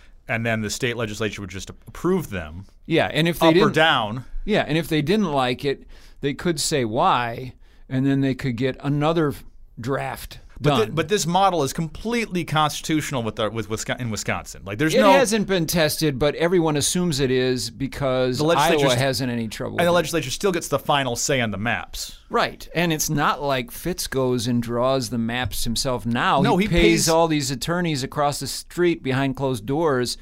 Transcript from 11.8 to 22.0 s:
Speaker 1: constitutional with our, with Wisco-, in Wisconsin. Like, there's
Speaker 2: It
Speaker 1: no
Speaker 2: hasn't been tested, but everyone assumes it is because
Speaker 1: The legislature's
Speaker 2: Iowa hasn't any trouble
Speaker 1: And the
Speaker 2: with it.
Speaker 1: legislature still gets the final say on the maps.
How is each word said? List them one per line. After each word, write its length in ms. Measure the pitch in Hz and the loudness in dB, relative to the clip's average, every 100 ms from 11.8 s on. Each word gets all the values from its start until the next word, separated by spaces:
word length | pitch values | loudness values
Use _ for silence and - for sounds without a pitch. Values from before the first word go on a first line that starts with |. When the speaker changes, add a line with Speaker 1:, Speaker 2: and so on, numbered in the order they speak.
| 160 - 214 240 214 180 | -6 -6 -2 -2 -2 -4
Speaker 1:
constitutional 800 | 147 156 151 - - 156 - 139 | 0 2 2 0 -2 -2 0 -4
with 160 | 113 104 | -4 -2
our, 100 | 107 | -2
with 180 | 113 101 | -2 -4
Wisco-, 300 | 110 - 123 | -6 -4 -4
in 100 | 120 | -4
Wisconsin. 520 | 104 - 95 76 76 | -4 -2 -4 -6 -12
Like, 140 | 92 104 | -8 -2
there's 160 | 156 | 2
Speaker 2:
It 60 | 208 | 6
Speaker 1:
no 100 | - | 8
Speaker 2:
hasn't 340 | 277 226 220 190 | 6 6 2 0
been 180 | 190 156 | 0 2
tested, 520 | 175 151 - 156 127 | 2 2 2 -2 2
but 160 | 147 127 | 0 2
everyone 400 | 170 185 160 147 | 2 4 2 2
assumes 420 | - 180 180 139 | 0 0 0 0
it 100 | 135 | 2
is 360 | 127 127 127 113 | 2 2 0 -4
because 680 | 107 135 - 135 127 127 127 | -6 -8 -4 -2 0 0 2
Speaker 1:
The 60 | |
legislature's 480 | 151 165 156 160 139 | 2 4 4 4 4
Speaker 2:
Iowa 40 | 123 | 2
hasn't 340 | 135 127 131 | 0 0 -2
any 160 | 120 110 | -4 -6
trouble 300 | - 117 107 | -6 -8 0
Speaker 1:
And 20 | |
the 100 | 175 | 4
Speaker 2:
with 40 | |
it. 0 | |
Speaker 1:
legislature 360 | 175 156 160 131 | 4 2 -2 -2
still 220 | - 202 | -2 0
gets 160 | 175 - | -2 -2
the 100 | 139 | -4
final 380 | - 143 131 120 | 0 0 0 -2
say 240 | - 135 | 0 0
on 100 | 113 | 0
the 80 | 95 | -2
maps. 600 | 92 101 - - | -4 -4 -6 -10